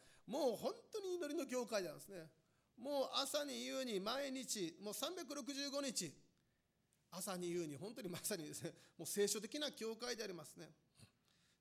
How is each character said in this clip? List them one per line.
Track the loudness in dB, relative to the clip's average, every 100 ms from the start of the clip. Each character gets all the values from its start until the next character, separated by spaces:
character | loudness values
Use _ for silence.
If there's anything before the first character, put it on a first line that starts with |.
| -18 -18 -2
も | 4 4
う | 4
本 | 0 -2 -4
当 | -2
に | 0 0
祈 | 2
り | 0
の | 2
教 | 2 2
会 | 2
な | 0
ん | -4
で |
す | -10
ね。 | -10 -10 -16 _ _ _ -6
も | 2 4
う | 4
朝 | 4 4 2 0
に | -2 0
夕 | 0 2
に | 2
毎 | 2 0 0
日、 | -2 -2 0 0 -2
も | -6
う |
三 | -2 -2 -2
百 | -4
六 | -4 -4
十 | -2 0
五 | 0
日、 | 2 0 -2 -6 -20 _ _ _ _ _ _ _ _
朝 | -6 -2 0
に | 2
夕 | 2 0
に | -2
本 | -6 -4
当 |
に | -4
ま | -2
さ | 0 0
に | -2
で |
す | -4
ね、 | -6 -8 -18 -8
も |
う | 0
聖 | 4 6
書 | 4
的 | 0 -2
な | -2
教 | -2 -4 -2
会 | -4 -2
で |
あ | -4
り |
ま | -6 -10
す | -12
ね。 | -14 -16 _ -20 -20 _ _ _ _ _